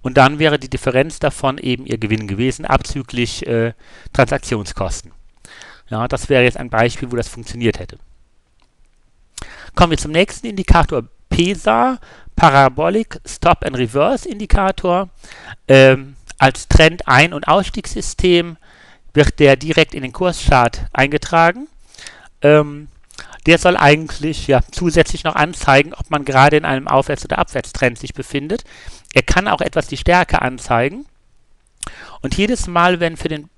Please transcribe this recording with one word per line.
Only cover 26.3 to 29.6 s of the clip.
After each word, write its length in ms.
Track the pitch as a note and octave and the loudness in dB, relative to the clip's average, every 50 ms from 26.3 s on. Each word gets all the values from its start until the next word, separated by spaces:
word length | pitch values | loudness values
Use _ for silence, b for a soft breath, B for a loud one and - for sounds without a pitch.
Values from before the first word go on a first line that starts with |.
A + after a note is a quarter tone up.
| C3+ D3 C3+ D3 D3+ | 4 4 6 6 6
in 100 | D3+ D#3 | 4 0
einem 220 | E3 C3+ C3 C3+ - | 0 -2 -4 -4 0
Aufwärts- 360 | - C3+ C3+ - C#3+ - - | 0 0 0 0 -4 -8 -6
oder 140 | - - - | -6 -4 -4
Abwärtstrend 600 | F3 - - C3+ - - - - - B2 A#2+ A2 | -4 -4 -4 -8 -8 -8 -6 -2 -2 -2 -2 -4
sich 140 | - B2+ - | -14 -14 -12
befindet. 520 | - C3 - - - C#3 D3+ G3 A#3 - B B B B B B B B B B | -12 -14 -8 -6 -8 -6 -4 -6 -8 -8 B B B B B B B B B B
Er 80 | C#3 - | 0 0
kann 260 | - - F3+ F#3+ G#3+ | 2 0 0 2 0
auch 140 | - - | -2 -2